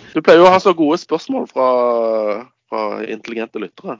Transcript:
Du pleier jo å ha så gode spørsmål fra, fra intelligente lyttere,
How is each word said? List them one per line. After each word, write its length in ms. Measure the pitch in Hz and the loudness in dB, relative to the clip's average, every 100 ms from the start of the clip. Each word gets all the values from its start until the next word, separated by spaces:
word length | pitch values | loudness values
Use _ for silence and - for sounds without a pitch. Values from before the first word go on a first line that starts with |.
| - | -4
Du 80 | 160 | -4
pleier 200 | 156 170 | 4 8
jo 40 | 185 | 8
å 60 | |
ha 60 | 185 | 6
så 140 | 196 170 | 2 0
gode 220 | 147 175 | 0 -2
spørsmål 480 | - 165 - 262 120 | -4 -8 -6 -8 -6
fra, 180 | - 131 127 123 117 113 110 107 104 131 _ _ | -2 0 0 0 0 -2 -2 -4 -6 -10 _ _
fra 120 | 110 107 104 | -8 -6 -8
intelligente 580 | 107 110 104 113 113 110 | -10 -12 -10 -10 -10 -10
lyttere, 380 | 98 - 190 123 | -14 -14 -16 -16